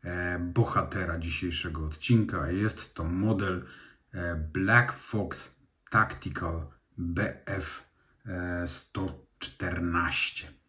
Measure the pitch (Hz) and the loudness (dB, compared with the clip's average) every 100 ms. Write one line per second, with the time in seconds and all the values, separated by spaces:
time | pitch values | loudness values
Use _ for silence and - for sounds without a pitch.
0 | 90 90 90 87 87 87 107 101 - 98 | -4 -2 -2 -2 2 4 4 4 0 -2
1 | 87 85 82 - 90 80 90 80 78 - | -2 -2 -2 -2 -2 -2 -4 -4 -4 -4
2 | - 117 104 92 76 92 107 - - - | 6 6 6 0 0 2 2 0 -10 -4
3 | 82 92 107 101 95 90 - - - - | -2 2 2 2 2 -2 -6 -18 -20 -20
4 | _ 92 85 82 78 85 95 117 127 - | _ -6 -4 -2 -2 0 4 6 4 -2
5 | - 107 92 - - - _ _ - 110 | -2 -2 -2 -6 -12 -18 _ _ 0 2
6 | 107 - 90 - 85 82 78 - _ - | 2 -2 -8 -4 -4 -4 -6 -14 _ -6
7 | 85 85 - - - 98 80 - - _ | -2 2 0 -2 -4 -4 -4 -10 -16 _
8 | _ _ - 90 87 87 87 - - - | _ _ -8 -4 -2 -2 -2 -6 -8 -4
9 | 92 - - _ - - 90 85 87 85 | -4 -6 -18 _ -12 -6 -4 0 0 2
10 | 82 80 - - - - | 2 2 0 -2 -12 -18